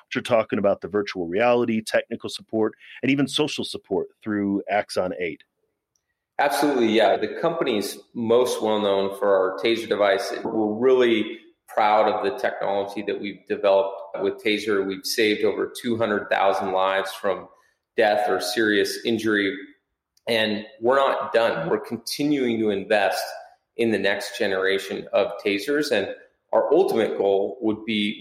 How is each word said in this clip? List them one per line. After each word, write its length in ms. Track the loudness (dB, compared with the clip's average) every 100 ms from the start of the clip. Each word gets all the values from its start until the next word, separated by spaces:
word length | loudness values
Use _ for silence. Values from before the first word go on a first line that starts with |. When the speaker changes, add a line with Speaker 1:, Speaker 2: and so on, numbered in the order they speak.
| -8
Speaker 1:
what 80 |
you're 80 | -6
talking 380 | 0 0 0 0
about, 200 | 0 0
the 60 | -2
virtual 400 | -4 -2 -6 -4
reality, 560 | 0 2 2 2 -2
technical 480 | 0 -2 -2 -8 -10
support, 440 | -12 -6 -2 0 -2 -16 -4
and 80 | 0
even 160 | 0 0
social 380 | -2 -2 -4
support 420 | -8 -10 -4 -4 -4 _
through 400 | -4 -2 0 -2 0
Axon 420 | -2 -2 -4 -4 -4
Aid. 220 | -6 -8 _ _ _ _ _ _ _ _ _ -2
Speaker 2:
Absolutely, 520 | 0 0 0 2 2
yeah. 260 | 4 4 2
The 200 | -2 -2
company's 580 | -2 -2 -2 -2 -4 -10 -12
most 480 | -6 2 4 4 0
well 180 | 0 2
known 380 | 2 0 0 -2
for 180 | 2 4
our 220 | 2 0
Taser 300 | 0 0 0
device. 440 | 2 4 2 -2 -6
We're 280 | -4 -2 -2
really 680 | 2 4 4 4 2 -2 -8 -18 _ -6
proud 400 | 0 4 4 4
of 160 | 0
the 160 | -2 -2
technology 640 | -4 -2 -2 -2 -4 -6 -6
that 120 | -6
we've 240 | -8 -10 -8
developed 760 | 0 4 4 2 -4 -10 -4
with 120 | -4
Taser. 520 | -2 0 0 0 0 0
We've 180 | -4
saved 380 | -4 0 2 2
over 300 | 0 0 -4 -6
two 140 | -4 -2
hundred 340 | 0 0 0
thousand 400 | 2 2 2 0
lives 420 | 0 2 0 -4
from 360 | -4 -4 -4 -8 _ _ _ _ 2
death 320 | 4 4 2
or 100 | -2
serious 680 | -2 0 2 2 0 -2
injury. 480 | -2 0 2 2 0 -4 -12 _ _ _ _ _ -2
And 380 | 0 0 -2 -8 -2
we're 140 | 2 2
not 360 | 2 0 0
done. 380 | 2 2 0 -2
We're 100 | -2
continuing 800 | -4 -10 -8 -4 0 0 0 0
to 100 | 0
invest 560 | -2 0 2 2 0 -6 -12 -18 _ _ -2
in 140 | 0
the 60 | 2
next 400 | 0 -2 -4 -4
generation 720 | -2 0 0 -2 -4 -8 -2
of 180 | 0 0 -2
Tasers. 480 | -2 -2 0 -2 0
And 240 | -2 -2 -8 -18 _ _
our 180 | 0 4
ultimate 460 | 4 4 2 0 0
goal 400 | 2 2 0 -2
would 240 | -4 -2 -2
be, 340 | -2 -2 -2